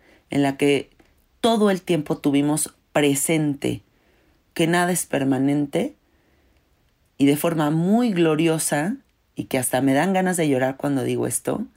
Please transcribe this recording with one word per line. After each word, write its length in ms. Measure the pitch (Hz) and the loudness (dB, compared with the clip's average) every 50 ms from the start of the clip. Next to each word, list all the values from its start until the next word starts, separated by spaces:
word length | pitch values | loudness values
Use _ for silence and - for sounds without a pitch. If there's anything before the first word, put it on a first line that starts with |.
| _ _ _ _ _ _ | _ _ _ _ _ _
en 120 | - 143 | -2 0
la 140 | 143 139 135 | 0 0 0
que 340 | - 143 143 143 135 - - _ _ _ _ _ _ _ _ _ _ | 0 2 2 2 0 -2 -6 _ _ _ _ _ _ _ _ _ _
todo 280 | - 226 226 220 214 202 | 0 0 2 2 2 2
el 120 | 190 180 | 2 0
tiempo 360 | - - 170 156 151 - 160 - | -2 -2 -2 -2 -2 -4 -6 -4
tuvimos 560 | - 147 139 143 143 147 151 151 - - - _ _ _ - | -2 0 0 2 2 0 0 -2 -4 -6 -10 _ _ _ -2
presente 920 | 151 147 143 139 139 - - 165 156 156 147 139 - - 127 120 - - _ _ _ _ _ _ _ _ _ _ _ _ _ _ | 2 2 2 2 0 0 0 0 0 0 -2 -2 -4 -4 -6 -6 -6 -10 _ _ _ _ _ _ _ _ _ _ _ _ _ _
que 140 | - 170 160 | -2 0 0
nada 260 | 170 175 175 180 185 | 2 2 0 0 -2
es 120 | 170 - | -4 -4
permanente 920 | - - 139 135 135 135 127 135 139 143 147 147 139 - 165 220 302 - _ _ _ _ _ _ _ _ _ _ _ _ _ _ _ _ _ _ _ _ _ _ _ _ - | -4 -4 -2 -2 0 0 0 0 0 0 0 -2 -2 -2 -4 -4 -4 -6 _ _ _ _ _ _ _ _ _ _ _ _ _ _ _ _ _ _ _ _ _ _ _ _ 0
y 80 | 143 | 2
de 100 | 139 143 | 2 2
forma 360 | 147 - 170 170 160 151 147 | 2 0 0 0 0 0 0
muy 420 | 160 160 170 185 214 233 247 233 190 | 0 0 2 2 2 2 2 2 0
gloriosa, 840 | 175 170 160 156 151 165 165 160 160 - - 160 147 151 190 262 277 - _ _ _ _ _ _ | 2 2 2 2 2 2 0 0 0 -2 -2 -2 -2 -2 -2 -4 -6 -10 _ _ _ _ _ _
y 100 | - 104 | -12 -8
que 120 | - - 131 | -4 -4 -4
hasta 240 | 123 - - 127 | -2 -2 0 0
me 120 | 135 135 135 | 2 2 2
dan 200 | 143 165 190 190 | 2 2 2 0
ganas 240 | 185 185 180 180 175 | 0 0 0 0 0
de 100 | 165 147 | 0 0
llorar 300 | 139 127 131 131 135 - | 2 2 0 -2 -2 -4
cuando 260 | - 147 143 135 120 | -4 -4 -2 -2 -2
digo 240 | 123 123 120 120 123 | -2 -2 -2 -2 -4
esto, 380 | 120 - - - 131 - 233 - _ | -4 -6 -4 -4 -4 -4 -6 -10 _